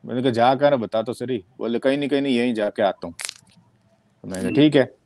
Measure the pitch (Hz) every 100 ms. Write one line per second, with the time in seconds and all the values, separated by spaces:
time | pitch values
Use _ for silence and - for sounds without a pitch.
0 | - 120 131 113 120 131 143 135 104 110
1 | 113 110 123 120 - - 113 117 135 143
2 | 143 143 139 120 123 110 104 - 98 -
3 | 85 82 - - _ _ _ _ _ _
4 | _ _ - 92 95 - 151 147 151 _